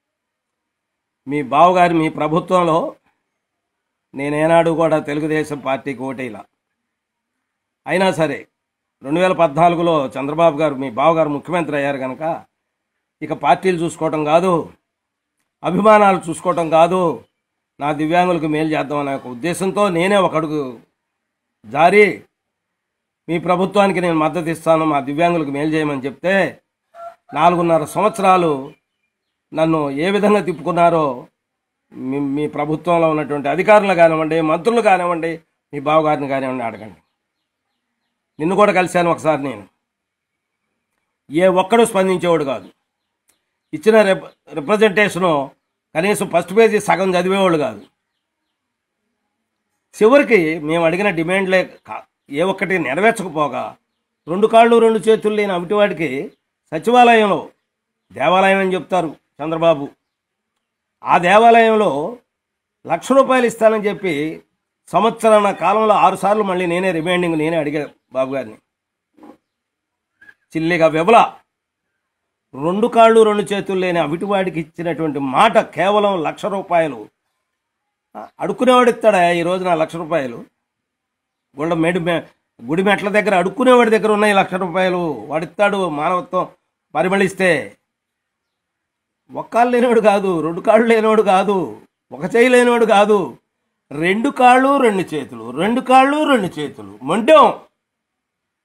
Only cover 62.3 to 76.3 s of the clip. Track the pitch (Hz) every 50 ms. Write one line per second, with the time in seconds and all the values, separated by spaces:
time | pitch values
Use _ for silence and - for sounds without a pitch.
62.3 | _ _ _ _ _ _ _ _ _ _ - 127 165 170 - - 254 269 254 233
63.3 | 262 254 240 226 226 - 220 220 220 214 190 208 190 - 196 180 147 139 151 160
64.3 | 165 165 _ _ _ _ _ _ _ _ _ - - 175 208 233 226 233 - 226
65.3 | 214 208 202 202 180 - 160 180 208 220 220 214 202 165 156 190 190 185 190 196
66.3 | 208 214 208 190 180 180 185 170 170 180 190 190 175 165 151 180 180 180 175 170
67.3 | 165 156 151 160 170 160 147 147 147 156 143 - _ _ _ _ - 131 131 131
68.3 | 139 135 120 107 107 - _ _ _ _ _ _ _ _ _ _ _ _ - -
69.3 | - _ _ _ _ _ _ _ _ _ _ _ _ _ _ _ _ _ _ _
70.3 | - _ _ _ - 160 160 165 180 160 160 160 147 156 170 202 240 214 - -
71.3 | - - _ _ _ _ _ _ _ _ _ _ _ _ _ _ _ _ _ _
72.3 | _ _ _ _ - 131 147 170 185 208 226 240 240 233 226 226 226 226 220 214
73.3 | 208 208 190 147 202 196 - - 196 185 185 180 170 170 156 143 165 170 208 196
74.3 | 202 190 185 180 151 160 160 - _ - 165 170 156 135 160 160 135 143 139 135
75.3 | 127 156 208 226 214 220 180 - - 147 175 196 208 208 208 202 196 175 147 147